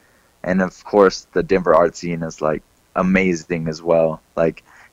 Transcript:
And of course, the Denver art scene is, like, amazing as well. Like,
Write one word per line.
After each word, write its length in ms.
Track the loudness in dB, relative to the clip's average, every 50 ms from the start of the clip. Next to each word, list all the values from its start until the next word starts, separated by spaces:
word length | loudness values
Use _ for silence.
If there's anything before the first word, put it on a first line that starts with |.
| _ _ _ _ _ _ _ _
And 200 | -6 -4 -2 -2
of 200 | -2 -4 -6 -12 -8
course, 420 | 0 4 4 4 4 4 0 -12 _
the 100 | -4 -4
Denver 320 | -2 0 0 0 2 4 4
art 220 | 4 4 2 -2
scene 260 | -6 -8 -8 -8 -6
is, 180 | -8 -10 -8 -6
like, 220 | -4 -4 -4 -6 _ _ _ _ _ _ -4
amazing 720 | -2 0 2 2 2 2 0 -2 -2 -4 -6 -8 -6 -6 -8
as 140 | -8 -6
well. 380 | -2 0 2 2 2 0 -2 -6 _ _ -4
Like, 300 | -2 -2 -2 -2 -6 _ _ _ -20 -18 _